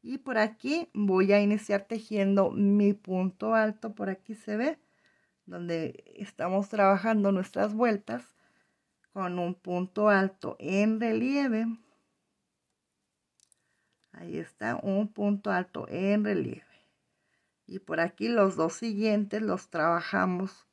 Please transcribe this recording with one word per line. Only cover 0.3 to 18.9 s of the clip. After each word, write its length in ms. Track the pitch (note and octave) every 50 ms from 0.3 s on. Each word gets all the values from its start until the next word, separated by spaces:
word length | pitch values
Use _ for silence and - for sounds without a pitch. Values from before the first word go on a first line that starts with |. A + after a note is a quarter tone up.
| B3
aquí 520 | A3 G#3+ A3 A3 _ - B3+ D4 E4+ E4+ _ _
voy 400 | G3+ G#3 G3 F#3 F#3 F#3+ G3 G3+
a 80 | G#3
iniciar 420 | G#3 G3+ G#3+ G#3 G#3 - G3+ G3+ G3
tejiendo 680 | _ A3+ A3 A3 - G#3+ G#3 G3 G3 G3 G3 F#3+ -
mi 420 | - - G3+ G3+ G3+ G#3 G3+ G3+ G3+
punto 600 | G3+ _ - F#3 F#3 F#3 F#3+ F#3 _ G#3 A3 A3+
alto, 400 | A3 A3 G#3+ G#3+ A3 - A3 G#3
por 160 | - G3+ F#3+
aquí 240 | F#3 F#3+ _ - A3
se 220 | G#3+ - - G#3
ve, 240 | G#3+ A#3+ D4 D#4+ _ _ _ _ _ _ _ _ _ _ _ _ _ _
donde 580 | - F3+ F3 F3 E3+ E3+ E3 D#3+ B2+ - - - - G1+
estamos 540 | - G3+ - _ - - F3+ F#3 G3 G3+ G3+
trabajando 640 | - G#3 G3+ F#3+ G3+ G3 G3 A3+ A3+ G#3+ G3+ G3
nuestras 420 | G3 F3+ F#3 - - G3 G3+ G#3+ G#3
vueltas 600 | A3 A#3+ A#3+ G#3+ G3+ - - A3+ A#3+ B3 _ _ _ _ _ _ _ _ _ _ _ _ _ _ _ _ _ _
con 240 | G3 F#3 F3+ F3+ F3+
un 160 | F3 F3 F3+
punto 540 | _ _ F#3 F3+ F3+ F#3 F#3 _ - G#3 G#3+
alto 460 | G3+ G3 G3 F#3+ F#3+ _ - - - -
en 400 | - - F#3+ G3 G#3 A3 A3 A3
relieve. 680 | A#3 A#3 A3 A3 A#3+ B3+ C#4 C#4+ C#4+ C4 A3 A3 A3+ A3+ A3+ - _ _ _ _ _ _ _ _ _ _ _ _ _ _ _ _ _ _ _ _ _ _ _ _ _ _ _ _ _ _ _ _ _ _ _ _ _ _ _ _ _ _ _ _ _ _ -
Ahí 240 | E3+ F3 E3+ -
está, 400 | D#3+ E3 - _ _ G#3 G#3+ -
un 300 | - - G3 F#3+ G3 G#3+
punto 440 | G#3 - - G#3 G#3 G#3 G3+ - G#3
alto 360 | F#3+ F3+ F3+ - _ - - -
en 340 | - D#3+ F#3+ G3 G#3 G#3+ G#3
relieve. 400 | G#3 G3+ F3 - A#2+ - - _ _ _ _ _ _ _ _ _ _ _ _ _ _ _ _ _ _ _ _ _
Y 140 | - F#3 F#3+
por 200 | _ - D#3+ D#3+
aquí 300 | E3 F#3 - _ G#3 A3+
los 260 | A#3+ A3+ G3+ F#3+ F#3
dos 180 | - D#3+ E3 -
siguientes 680 | - A3+ A#3